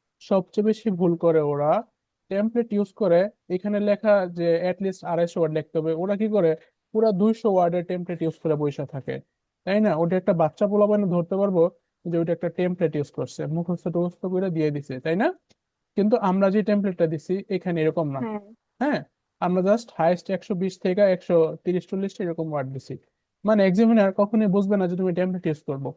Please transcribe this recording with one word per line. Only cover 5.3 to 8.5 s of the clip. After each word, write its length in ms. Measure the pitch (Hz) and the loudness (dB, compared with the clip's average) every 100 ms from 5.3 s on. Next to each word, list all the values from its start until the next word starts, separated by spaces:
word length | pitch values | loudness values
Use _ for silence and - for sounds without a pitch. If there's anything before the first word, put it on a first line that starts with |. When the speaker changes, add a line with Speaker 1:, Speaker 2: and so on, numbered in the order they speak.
| 185 | 0
Speaker 1:
ওয়ার্ড 160 | 160 | -2
লিখতে 220 | 156 151 160 | -2 -4 -4
হবে। 160 | 156 | -2
ওরা 220 | 160 185 202 | -2 -2 -2
কি 100 | 220 | 0
করে, 220 | 208 165 160 _ _ _ | 2 2 0 _ _ _
পুরা 160 | 220 220 | 0 0
দুইশো 360 | 185 214 220 226 | 2 2 2 0
ওয়ার্ডের 340 | 185 175 175 175 | 2 2 0 -4
টেমপ্লেট 340 | 180 175 170 | -6 -6 -4
ইউজ 140 | 165 156 | -4 -4
করে 180 | 165 | -2